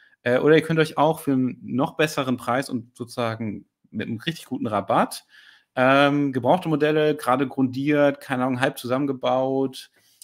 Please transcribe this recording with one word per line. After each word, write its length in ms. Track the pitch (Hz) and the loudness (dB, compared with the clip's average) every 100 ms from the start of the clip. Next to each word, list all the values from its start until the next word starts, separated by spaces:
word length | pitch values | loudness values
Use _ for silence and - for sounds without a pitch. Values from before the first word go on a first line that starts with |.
| _ _ | _ _
Äh, 180 | 123 123 | 0 2
oder 160 | 147 156 | 6 4
ihr 80 | |
könnt 160 | 156 160 | 4 0
euch 180 | 156 - | 0 2
auch 220 | 151 156 | 0 0
für 140 | - | -2
einen 260 | 131 127 - | 0 0 -4
noch 340 | - 120 156 - | -6 -4 -4 -2
besseren 400 | 156 156 131 117 | -2 -2 -4 -4
Preis 320 | - 123 135 | -2 -2 -2
und 260 | 123 113 _ | -8 -10 _
sozusagen 680 | 117 - 117 110 110 98 - _ _ | -12 -6 -6 -4 -8 -10 -16 _ _
mit 160 | 110 - | -10 -8
einem 120 | 113 | -6
richtig 260 | - 160 - | -8 -10 -10
guten 220 | 127 120 | -6 -2
Rabatt, 580 | 101 98 131 233 - - - - _ _ - | -2 0 0 0 -6 -18 -20 -20 _ _ 0
ähm, 560 | 131 139 143 143 143 | 4 4 4 2 0
gebrauchte 380 | 131 117 180 165 | -2 2 2 2
Modelle, 460 | 151 151 156 151 147 | 0 2 4 2 0
gerade 280 | 123 127 135 | 0 0 0
grundiert, 760 | 135 131 127 139 147 143 139 | 0 -2 0 0 4 4 2
keine 220 | - 127 131 | -6 -2 -2
Ahnung, 160 | 123 | 0
halb 160 | 135 151 | -2 -2
zusammengebaut, 1120 | 120 127 143 131 127 127 131 135 135 131 - _ _ _ | -4 -2 -2 -2 0 0 0 -2 -2 -6 -18 _ _ _